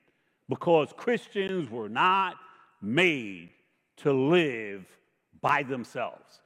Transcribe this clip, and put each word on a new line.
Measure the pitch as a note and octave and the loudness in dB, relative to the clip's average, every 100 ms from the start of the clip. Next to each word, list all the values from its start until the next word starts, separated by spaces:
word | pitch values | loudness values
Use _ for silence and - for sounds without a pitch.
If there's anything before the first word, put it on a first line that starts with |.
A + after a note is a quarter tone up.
| _ _ _ _ - | _ _ _ _ -8
because | C3 E3+ E3 C3+ | -4 2 4 2
Christians | - - A#3 - G3+ F#3+ F#3 C#3 | -4 -2 -2 -4 -6 -4 -4 -6
were | A#2 G#2+ | -8 -6
not | A#2 F3+ G3 F#3 - - - _ - | 2 4 4 0 -4 -20 -20 _ -12
made | G2 C#3 F3+ C#3+ G#2+ F#2 F2 _ _ _ _ _ | -2 2 2 2 -4 -12 -16 _ _ _ _ _
to | D3 | 0
live | C3+ C3+ F3 D3+ A#2 G#2 G2 F#2 _ _ _ _ _ | 2 4 4 2 -2 -8 -12 -16 _ _ _ _ _
by | B2+ C#3+ | 0 0
themselves. | C3 C3 G#2+ C3 G#2 - _ _ | 0 -8 -8 -8 -10 -10 _ _